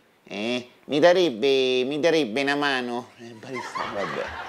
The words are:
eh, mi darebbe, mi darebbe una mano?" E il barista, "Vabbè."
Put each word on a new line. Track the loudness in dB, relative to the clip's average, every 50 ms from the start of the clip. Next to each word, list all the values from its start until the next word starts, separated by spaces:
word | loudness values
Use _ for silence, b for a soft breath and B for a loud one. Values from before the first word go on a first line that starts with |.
| _ _ _ _ _
eh, | -12 -8 -6 -4 -4 -4 -4 -6 -10 -20 -20 -8
mi | -2 0 6
darebbe, | 6 8 8 6 4 2 0 0 2 2 4 4 4 2 2 0 0
mi | 0 -2 0
darebbe | 2 2 2 2 2 0 -2 -2
una | 0 0 0
mano?" | 0 0 0 0 -2 -2 -4 -6 -6 -8 -10 -18 -18
E | -18 -18
il | -18
barista, | -16 -14 -12 -10 -10 -10 -8 -8 -8 -8 -6 -6
"Vabbè." | -6 -6 -6 -4 -6 -6 -8 -8 -10 -12